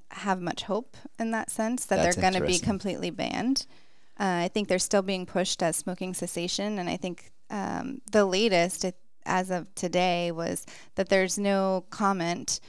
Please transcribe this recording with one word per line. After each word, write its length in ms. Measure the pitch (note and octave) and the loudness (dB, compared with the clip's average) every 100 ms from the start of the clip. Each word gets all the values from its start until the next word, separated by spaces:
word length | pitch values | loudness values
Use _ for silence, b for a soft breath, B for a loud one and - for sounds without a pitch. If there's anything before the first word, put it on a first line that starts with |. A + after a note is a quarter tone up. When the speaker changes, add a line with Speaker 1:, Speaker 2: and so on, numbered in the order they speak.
| - | -12
Speaker 1:
have 320 | - G3+ F#3 | -6 0 0
much 220 | F3 - | 0 -4
hope 340 | - G#3 B3+ - - - | -2 -2 -2 -12 -14 -4
in 100 | A3+ | -2
that 220 | A3+ - | -2 -2
sense 340 | - A3 B3 - | -2 0 0 2
that 120 | F#3+ | 4
Speaker 2:
That's 180 | - G3+ | 4 6
Speaker 1:
they're 80 | |
gonna 160 | F#3 F#3 | 4 4
be 60 | - | 2
Speaker 2:
interesting. 200 | F3+ - | 2 2
Speaker 1:
completely 440 | G3 G3 - F3+ | 0 -2 -2 -4
banned. 560 | - - - A3+ C4+ - b b b b - | -2 -2 0 0 0 -4 b b b b -2
Uh, 260 | G3 F3 F3 | 0 2 0
I 40 | |
think 160 | A3 G3+ | 0 0
they're 120 | F#3 | 0
still 240 | - G3+ | 4 2
being 240 | F#3+ F#3 F3+ | 2 -2 -2
pushed 340 | F#3 F#3 - | 0 0 2
as 140 | E3+ D#3 | 0 0
smoking 400 | - F3+ F#3 F3+ | -4 -6 -6 -4
cessation, 640 | F3 F3 F3+ - G3+ G#3 | -4 -4 -2 -2 -2 -2
and 100 | F3 | -4
I 80 | F#3 | -4
think, 340 | F#3 E3 - - - | -4 -8 -12 -18 -8
um, 500 | G#3 F#3+ - - - - | -6 -4 -4 -6 -8 2
the 140 | G#3+ G3 | 4 4
latest, 580 | F#3 A3+ F3+ F3 - | 4 4 4 4 0
it, 120 | F#3 - - - - | -4 -6 -14 -12 0
as 240 | F#3 F#3 | 0 0
of 240 | F3+ - - | -4 -4 -4
today, 560 | F3+ F3 F3+ F3 F3 | 0 2 4 2 0
was 340 | E3 E3+ F3+ - B B - | -2 -2 -4 -6 B B -4
that 140 | F#3 | 4
there's 280 | G3 F#3 - | 4 4 2
no 480 | G3+ G3 F#3+ F#3 F3+ | 2 4 2 0 -2
comment 680 | - G3+ G3 E3+ F3 - - | 0 2 4 0 -2 -2 -4